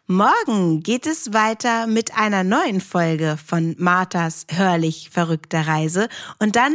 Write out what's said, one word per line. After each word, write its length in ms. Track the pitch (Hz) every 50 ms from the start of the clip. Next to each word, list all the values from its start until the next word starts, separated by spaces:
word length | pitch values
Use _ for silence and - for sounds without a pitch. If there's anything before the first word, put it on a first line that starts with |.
| _ -
Morgen 760 | 180 190 208 269 392 466 427 - 214 196 180 165 160 156 165
geht 220 | 202 240 247 -
es 260 | 311 320 - - 220
weiter 560 | 208 220 214 220 226 - - 240 226 226 226 226
mit 280 | 220 226 226 - -
einer 280 | 220 214 208 208 190 185
neuen 360 | 185 220 302 370 269 196 185
Folge 560 | - - - 175 170 165 160 151 160 156 156 151 -
von 300 | - 175 165 165 165 -
Marthas 680 | - 180 180 175 185 180 - - 175 170 160 - - - -
hörlich 640 | 156 180 190 185 175 165 160 160 160 - - -
verrückter 560 | - 180 170 165 165 156 - - - 160 151
Reise 420 | 160 156 156 160 156 170 190 220 240 - - - - - -
und 160 | 214 214 202
dann 200 | 233 254 285